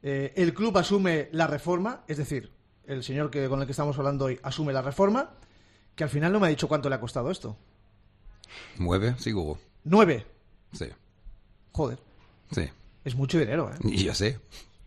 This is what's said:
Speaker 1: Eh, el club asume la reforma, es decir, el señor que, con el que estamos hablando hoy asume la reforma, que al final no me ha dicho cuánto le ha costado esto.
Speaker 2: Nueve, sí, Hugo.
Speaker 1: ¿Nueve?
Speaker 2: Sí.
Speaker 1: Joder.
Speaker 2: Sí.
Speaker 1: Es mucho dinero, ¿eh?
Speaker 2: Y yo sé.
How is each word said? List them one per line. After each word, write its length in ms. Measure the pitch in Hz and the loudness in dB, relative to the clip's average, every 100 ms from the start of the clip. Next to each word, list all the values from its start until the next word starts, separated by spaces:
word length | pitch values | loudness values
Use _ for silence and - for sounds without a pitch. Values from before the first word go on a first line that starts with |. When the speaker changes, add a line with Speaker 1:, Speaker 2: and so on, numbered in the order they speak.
Speaker 1:
Eh, 320 | 139 139 139 - | -2 -2 -2 2
el 180 | 175 165 | 2 2
club 200 | 220 190 | 2 4
asume 500 | 165 202 190 160 139 | 4 2 4 0 -2
la 140 | 160 160 | 0 0
reforma, 560 | 147 175 180 202 254 - | 0 0 0 0 -6 -8
es 100 | 147 | -6
decir, 340 | 151 139 104 _ _ _ - | -4 -6 -8 _ _ _ -10
el 160 | 135 | -8
señor 260 | 127 135 151 | -4 -2 -2
que, 180 | 143 135 | -2 0
con 120 | 135 | -2
el 80 | 135 | -2
que 60 | |
estamos 220 | 139 147 139 | -2 -2 0
hablando 260 | 139 139 135 | -2 0 -2
hoy 140 | 127 | -2
asume 320 | 135 131 151 | -6 -4 -2
la 80 | 135 | 0
reforma, 480 | 131 135 196 233 302 - - - - _ _ | -2 2 4 4 -2 -10 -20 -20 -20 _ _
que 100 | - | -6
al 60 | 151 | -2
final 240 | 147 165 | 2 2
no 60 | 208 | 4
me 80 | 190 | 4
ha 20 | |
dicho 180 | 147 151 | 2 2
cuánto 220 | 151 139 | 0 0
le 60 | 131 | -2
ha 40 | |
costado 300 | 117 135 123 | -4 -4 -4
esto. 260 | 185 120 104 - _ _ _ - _ - - - - - - | -4 -8 -12 -18 _ _ _ -20 _ -20 -20 -20 -20 -18 -4
Speaker 2:
Nueve, 340 | 87 92 110 123 | 0 2 2 -2
sí, 120 | - | -2
Hugo. 280 | 104 78 76 - - | -2 -4 -6 -12 -14
Speaker 1:
¿Nueve? 420 | 147 185 185 123 - - _ - _ | 4 6 6 4 -4 -20 _ -20 _
Speaker 2:
Sí. 140 | - 69 - _ _ - - _ _ - | -12 -12 -12 _ _ -20 -20 _ _ -12
Speaker 1:
Joder. 260 | - 139 123 - - - _ - | -4 -4 -4 -14 -20 -20 _ -8
Speaker 2:
Sí. 180 | - 80 - - - | -6 -6 -8 -20 -12
Speaker 1:
Es 120 | 139 123 | -6 -2
mucho 240 | 139 170 | 2 2
dinero, 320 | 120 147 143 | 2 0 -4
¿eh? 60 | - | -2
Speaker 2:
Y 200 | - - | -2 0
yo 100 | 95 | 0
sé. 260 | - 104 127 - - - - | 0 0 -2 -12 -20 -20 -20